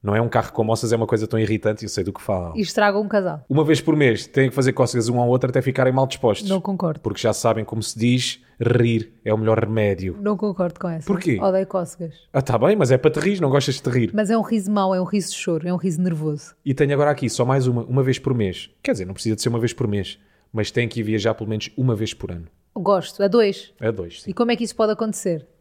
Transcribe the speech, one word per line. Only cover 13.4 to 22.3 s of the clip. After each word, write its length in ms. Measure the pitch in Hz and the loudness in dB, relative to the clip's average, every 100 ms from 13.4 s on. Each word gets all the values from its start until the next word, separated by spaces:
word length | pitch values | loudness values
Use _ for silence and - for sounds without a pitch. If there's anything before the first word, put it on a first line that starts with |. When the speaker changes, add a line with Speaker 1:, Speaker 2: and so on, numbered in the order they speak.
Speaker 1:
não 80 | 147 | 2
gostas 260 | 139 135 131 | 2 0 -2
de 80 | |
te 60 | - | 0
rir. 220 | 123 113 | 0 0
Speaker 2:
Mas 160 | - 143 | 0 0
é 60 | 226 | 0
um 40 | |
riso 300 | 214 226 190 | 0 -2 0
mau, 240 | 208 190 185 | 0 2 0
é 60 | |
um 40 | 180 | 0
riso 260 | 208 180 | -2 -2
de 60 | - | -6
choro, 300 | - 165 170 | -4 -2 -2
é 60 | |
um 40 | 180 | -2
riso 240 | 190 160 | -2 0
nervoso. 540 | 180 165 156 147 - _ - | -2 -2 -4 -6 -10 _ -4
Speaker 1:
E 80 | |
tenho 200 | 135 143 | 2 2
agora 180 | 143 147 | 4 2
aqui 180 | 147 - | 2 -2
só 140 | - 123 | 0 2
mais 220 | 135 127 | 2 2
uma, 160 | 120 | 0
uma 180 | 117 127 | 0 0
vez 160 | 131 127 | 2 0
por 160 | - | 0
mês. 360 | 123 101 87 - _ | 0 0 -2 -12 _
Quer 120 | - | -4
dizer, 120 | 262 92 | -2 -4
não 80 | |
precisa 220 | 98 110 110 | -6 -4 -2
de 60 | |
ser 80 | - | 0
uma 100 | 117 | 0
vez 140 | 117 | -2
por 120 | - 117 | -2 -2
mês, 300 | 104 95 - _ _ _ | -2 -4 -10 _ _ _
mas 200 | 110 107 | -4 -2
tem 160 | - 117 | -2 -2
que 140 | 117 | -2
ir 20 | |
viajar 300 | 107 110 104 113 | -2 0 0 -2
pelo 140 | 107 | -4
menos 200 | 107 - - | -6 -6 -2
uma 160 | 127 | 0
vez 200 | 110 110 | 0 -2
por 180 | - 101 | -6 -12